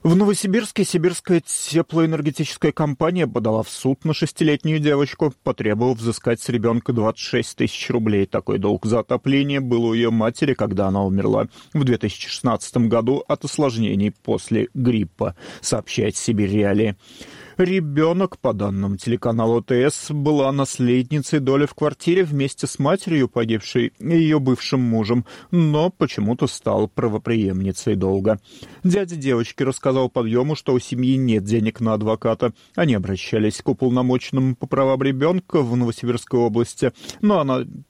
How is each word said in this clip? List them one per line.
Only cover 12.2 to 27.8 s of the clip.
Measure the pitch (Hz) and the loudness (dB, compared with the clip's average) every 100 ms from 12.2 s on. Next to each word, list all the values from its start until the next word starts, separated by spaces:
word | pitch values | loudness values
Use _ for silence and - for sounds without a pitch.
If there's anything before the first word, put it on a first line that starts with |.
| - | -12
шестнадцатом | - 127 107 - 127 113 | -4 -2 -2 -2 0 2
году | 113 113 143 - | 2 2 -2 -2
от | 147 143 | -4 -4
осложнений | - 143 113 107 101 104 - | 0 0 0 -2 0 -2 -2
после | - 107 - 110 107 | -4 -4 0 -2 -2
гриппа, | - 123 113 92 - 104 - - - | 0 0 0 -2 -4 -6 -6 -18 -12
сообщает | - 117 - - 107 - | -4 -4 -4 -2 -2 -2
"Сибирь | - 107 101 | -2 0 2
Реалии". | 104 101 104 110 98 - - - - - - | 2 2 2 0 -2 -16 -20 -20 -20 -12 0
Ребенок, | 180 190 156 143 160 175 190 - | 2 2 0 0 2 2 -2 -2
по | 127 | -2
данным | 107 101 98 101 98 | 0 -2 -2 -2 -4
телеканала | - 117 120 117 113 117 | -2 -2 0 0 2 0
О | |
Т | - 123 135 | 2 2 2
С, | - - | -2 -6
была | 151 143 147 135 | -2 2 2 2
наследницей | 139 135 - 120 127 123 151 - 151 | 0 -2 0 2 2 0 -4 0 0
доли | 131 139 143 | 2 2 2
в | |
квартире | - 147 143 - 180 | 0 -2 0 0 2
вместе | 175 143 135 - 139 | 2 0 -2 -4 -8
с | - | -2
матерью | 139 196 - 156 123 | 0 0 0 0 0
погибшей | 120 113 110 - 127 117 _ | 0 0 -2 -2 -4 -4 _
и | 123 | 0
ее | 165 156 151 | 2 4 2
бывшим | 131 123 - 135 | 2 0 0 0
мужем, | 123 113 107 120 - - - | 2 0 2 0 -2 -16 -2
но | 175 160 147 175 | 2 2 2 0
почему-то | - 135 - 104 123 135 | 0 -4 0 -2 0 -2
стал | - - 104 107 | -2 -2 0 0
правопреемницей | - 117 104 - 117 98 92 95 92 | 0 -2 -2 0 0 0 0 -2 -2